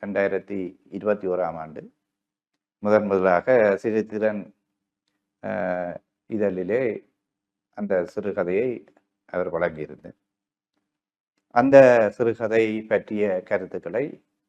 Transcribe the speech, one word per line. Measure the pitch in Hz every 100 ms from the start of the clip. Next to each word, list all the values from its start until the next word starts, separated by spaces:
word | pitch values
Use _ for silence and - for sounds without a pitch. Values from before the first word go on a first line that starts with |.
ரெண்டாயிரத்தி | 101 101 98 92 - 101 90 - _
இருபத்தி | 98 101 104 95
ஓராம் | 90 85 80
ஆண்டு. | 78 78 233 _ _ _ _ _ _ _ _ _
முதன் | 104 107 101
முதலாக | 98 92 87 123 127 104 98
சிறுத்திறன், | 117 110 107 104 107 104 85 _ _ _ _ _ _ _ _ _
அஹ், | 104 101 92 90 87 82 _ _ -
இதழிலே | 110 101 92 90 120 127 101 - _ _ _ _ _ _
அந்த | - 101 92 85
சிறுகதையை | - 101 101 87 95 127 113 - _ _ _ _
அவர் | 90 90
வழங்கியிருந்தார். | 82 85 78 73 - - - _ _ _ _ _ _ _ _ _ _ _ _ _
அந்த | 120 135 139 127 120 104
சிறுகதை | - 117 110 113 113 110 110
பற்றிய | 107 101 - 107 104 92
கருத்துக்களை | 92 101 92 92 82 104 147 - _ _